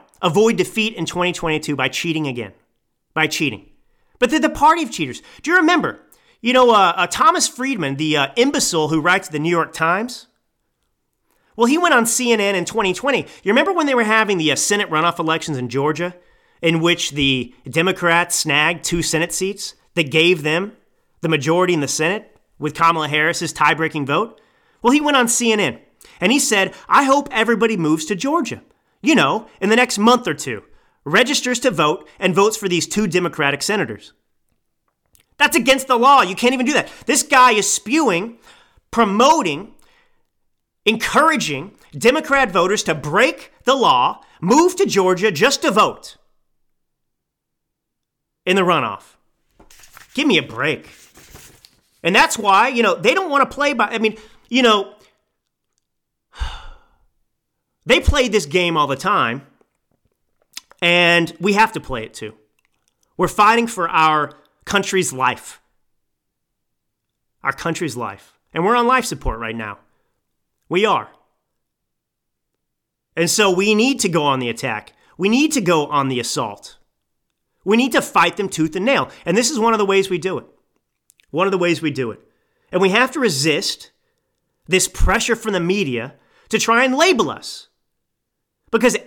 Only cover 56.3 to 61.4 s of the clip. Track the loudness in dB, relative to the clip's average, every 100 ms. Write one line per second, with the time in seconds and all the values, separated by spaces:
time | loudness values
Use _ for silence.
56.3 | -10 -10 -10 -18 -20 _ _ _ _ _
57.3 | _ _ _ _ _ 0 0 2 0 2
58.3 | 0 0 -2 0 0 -2 -2 -2 0 0
59.3 | -4 -12 _ _ _ _ _ _ _ _
60.3 | _ _ -20 -20 -4 0 2 4 2 0
61.3 | -4